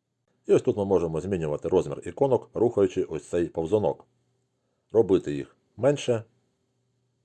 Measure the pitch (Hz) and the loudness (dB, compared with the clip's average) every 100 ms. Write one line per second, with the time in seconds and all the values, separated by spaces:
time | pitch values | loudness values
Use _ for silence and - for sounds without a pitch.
0 | _ _ _ _ - 180 - 104 98 95 | _ _ _ _ 0 2 2 -2 2 2
1 | 82 80 87 95 80 73 82 90 73 69 | 2 -4 -4 -4 -4 -4 0 0 0 -6
2 | - - 139 123 - - 117 104 98 - | -8 -2 0 0 -2 0 0 2 0 0
3 | - 78 - 87 82 85 80 107 90 65 | -4 -6 -4 -4 -2 -4 0 0 0 -4
4 | - _ _ _ _ _ _ _ _ 101 | -10 _ _ _ _ _ _ _ _ 2
5 | 90 92 - 73 65 _ _ - 127 147 | 4 2 0 -8 -8 _ _ -2 0 0
6 | - 113 107 _ _ _ _ _ _ _ | -2 -4 -4 _ _ _ _ _ _ _
7 | _ _ | _ _